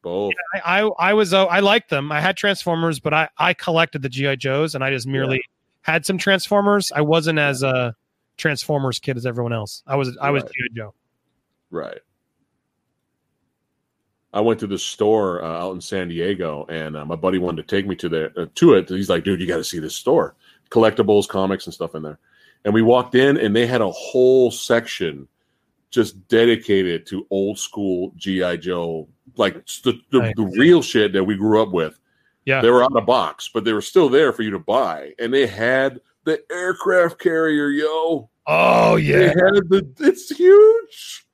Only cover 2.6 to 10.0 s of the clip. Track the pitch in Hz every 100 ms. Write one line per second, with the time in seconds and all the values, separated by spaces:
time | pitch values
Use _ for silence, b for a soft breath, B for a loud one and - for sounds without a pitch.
2.6 | 180 165 165 147 156 156 156 - 170 175
3.6 | - 165 165 151 135 127 139 135 135 135
4.6 | 160 147 135 135 120 135 135 131 - _
5.6 | _ _ - 165 151 185 202 190 - 208
6.6 | 202 202 - 147 151 165 156 156 143 131
7.6 | 135 127 120 113 _ _ _ - 160 139
8.6 | - 147 135 117 - 123 123 120 120 117
9.6 | 107 - - 139